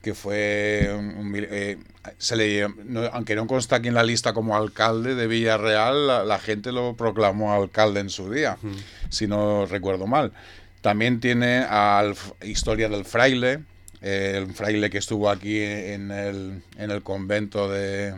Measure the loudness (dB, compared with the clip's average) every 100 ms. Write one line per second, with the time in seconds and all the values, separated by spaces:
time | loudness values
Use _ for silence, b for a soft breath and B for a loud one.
0 | -6 -6 -4 -2 0 0 0 2 0 -2
1 | -6 -8 -8 -6 -6 -4 -4 -6 -12 -20
2 | -20 -8 -4 0 2 2 0 -4 -8 -4
3 | -4 -4 -2 -2 0 -2 2 0 2 2
4 | 4 2 0 -2 0 0 0 2 2 2
5 | -2 0 0 2 4 2 4 4 4 4
6 | 2 2 2 0 0 -4 -2 -2 -2 0
7 | -2 4 2 4 2 2 2 4 4 2
8 | -4 -8 -6 -2 -2 -2 -8 -10 -14 B
9 | B -2 0 2 2 2 0 -2 -2 -2
10 | 0 2 0 -4 B B B B 0 2
11 | 2 2 2 2 4 2 2 4 6 6
12 | 4 0 -12 -14 -6 -4 -2 0 0 -2
13 | -2 4 4 4 0 -2 -8 -20 -20 -12
14 | -4 -2 0 -2 -4 -4 0 2 2 -2
15 | -4 0 2 0 -2 -2 -2 -4 -6 -8
16 | -8 -6 -6 -6 -8 -12 -16 -12 -6 -6
17 | -6 -6 -2 -2 -2 -2 -2 -2 -4 -4
18 | -6